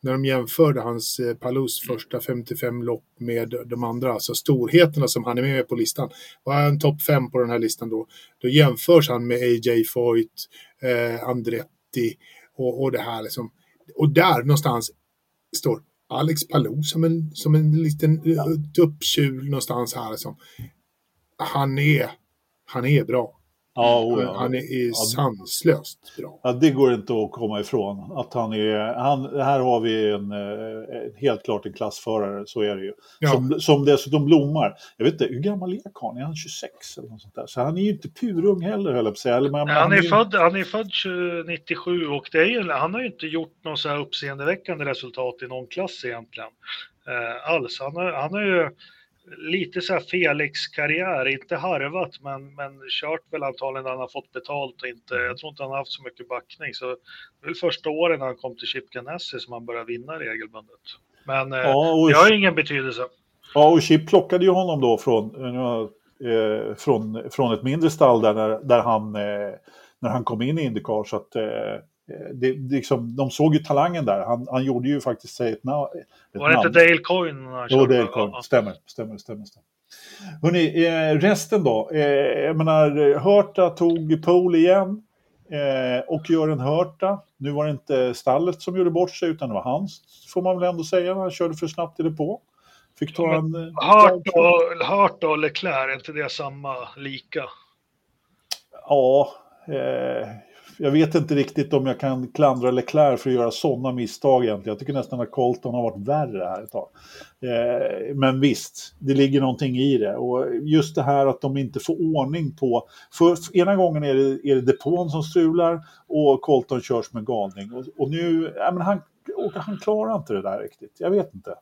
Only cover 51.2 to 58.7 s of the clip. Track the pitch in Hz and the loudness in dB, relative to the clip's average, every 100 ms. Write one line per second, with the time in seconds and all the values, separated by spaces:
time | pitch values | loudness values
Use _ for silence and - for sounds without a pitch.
51.2 | 131 135 - 165 170 160 139 180 175 - | -2 -4 -6 -6 -4 -4 -4 -6 -8 -10
52.2 | 139 135 139 139 139 139 135 - 151 160 | -14 -14 -14 -14 -14 -14 -8 -8 -6 -8
53.2 | _ 156 139 131 135 135 131 131 127 143 | _ -8 -6 -6 -8 -8 -8 -8 -8 -12
54.2 | - 131 123 143 135 - 127 117 _ 123 | -12 -14 -8 -8 -8 -10 -14 -14 _ -4
55.2 | 123 127 156 147 135 135 135 - 131 _ | -4 -6 -12 -12 -8 -8 -8 -12 -14 _
56.2 | 123 123 _ - 151 135 127 127 _ - | -12 -12 _ -14 -12 -10 -10 -10 _ -20
57.2 | - _ 147 170 175 - 160 156 175 156 | -20 _ -12 -4 -4 -2 -6 -2 0 0
58.2 | 131 127 131 117 123 | -4 -8 -12 -12 -10